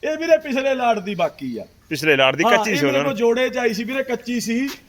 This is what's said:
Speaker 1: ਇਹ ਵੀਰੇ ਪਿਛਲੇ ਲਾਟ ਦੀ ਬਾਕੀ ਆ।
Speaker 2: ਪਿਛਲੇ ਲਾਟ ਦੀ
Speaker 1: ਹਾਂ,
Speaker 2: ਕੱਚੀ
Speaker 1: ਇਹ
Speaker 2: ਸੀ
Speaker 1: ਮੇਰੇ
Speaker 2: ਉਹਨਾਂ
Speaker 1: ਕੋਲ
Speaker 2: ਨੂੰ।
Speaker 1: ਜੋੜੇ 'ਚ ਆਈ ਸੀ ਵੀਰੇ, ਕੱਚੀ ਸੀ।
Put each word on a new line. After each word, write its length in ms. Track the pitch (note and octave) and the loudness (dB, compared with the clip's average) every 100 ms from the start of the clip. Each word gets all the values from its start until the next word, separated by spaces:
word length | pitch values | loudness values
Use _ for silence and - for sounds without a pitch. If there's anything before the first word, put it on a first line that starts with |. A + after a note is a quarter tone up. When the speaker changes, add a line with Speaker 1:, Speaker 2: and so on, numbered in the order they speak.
Speaker 1:
ਇਹ 140 | - D#4 | -4 -4
ਵੀਰੇ 200 | E4 D#4 | 2 2
ਪਿਛਲੇ 380 | D#4 C4 C4+ C4 | 2 -2 0 0
ਲਾਟ 240 | A#3+ G#3+ | 0 0
ਦੀ 160 | F#3 F#3+ | -2 -2
ਬਾਕੀ 420 | E3 - C3+ A2+ | -4 -4 -10 -10
ਆ। 80 | F#2 _ _ | -12 _ _
Speaker 2:
ਪਿਛਲੇ 260 | D#3 D#3 C#3 | -4 2 4
ਲਾਟ 200 | C3 C3+ | 4 4
ਦੀ 80 | |
Speaker 1:
ਹਾਂ, 80 | G3 | 2
Speaker 2:
ਕੱਚੀ 200 | A#3 G#3+ | 2 2
Speaker 1:
ਇਹ 40 | F#3+ | 0
Speaker 2:
ਸੀ 100 | C#3 | 2
Speaker 1:
ਮੇਰੇ 120 | C4+ | 2
Speaker 2:
ਉਹਨਾਂ 60 | |
Speaker 1:
ਕੋਲ 80 | C#4+ | 0
Speaker 2:
ਨੂੰ। 60 | G#3+ | 0
Speaker 1:
ਜੋੜੇ 320 | A#3 A#3 B3+ | 0 2 0
'ਚ 80 | B3+ | 0
ਆਈ 160 | A#3+ | -2
ਸੀ 100 | G#3 | -2
ਵੀਰੇ, 200 | A#3 C4+ | -4 -4
ਕੱਚੀ 360 | C4 A#3 - A#3+ | -4 -6 -4 -4
ਸੀ। 280 | G#3+ A#3 C#4 - | -2 -2 -2 -8